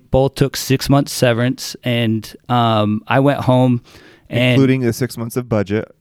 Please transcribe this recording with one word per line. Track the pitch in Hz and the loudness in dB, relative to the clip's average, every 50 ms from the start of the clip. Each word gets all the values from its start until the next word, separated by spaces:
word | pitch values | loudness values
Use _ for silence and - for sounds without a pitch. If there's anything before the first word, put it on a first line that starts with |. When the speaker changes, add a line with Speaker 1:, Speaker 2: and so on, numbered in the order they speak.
| - _ | -2 _
Speaker 1:
both | - 131 135 135 - | 2 2 2 2 0
took | - 143 131 - | 0 -2 -2 -2
six | - - - 135 131 - - | -4 -2 0 0 0 2 2
months | 139 139 139 - - | 2 2 2 0 -4
severance, | - 127 123 117 113 120 127 131 - - - - - - | -4 -2 -2 0 0 0 -2 -2 -4 -8 -12 -12 -8 -6
and, | 127 120 117 117 113 110 110 104 - - - _ - | -4 -2 -2 0 0 -2 -2 -4 -8 -16 -16 _ -2
um, | 123 123 117 113 110 107 107 104 107 110 - - | 0 0 2 2 2 2 0 0 -2 -2 -2 -2
I | 110 131 | 0 2
went | 135 143 135 - | 2 2 0 0
home | 95 110 127 127 127 127 123 120 - - - - - - - _ _ - | 0 2 2 4 4 2 2 0 -4 -8 -20 -20 -20 -20 -20 _ _ -6
and | - 120 127 127 123 | -2 0 2 2 4
Speaker 2:
Including | 135 135 131 131 131 | 4 4 4 2 2
the | 127 117 110 | 0 -2 -2
six | - 131 117 - - | -2 -4 -6 -6 -8
months | 117 113 - | -10 -8 -6
of | 127 123 120 | -6 -4 -2
budget | 117 107 101 92 101 107 - - - _ | -2 -2 -2 -2 -2 -4 -4 -6 -12 _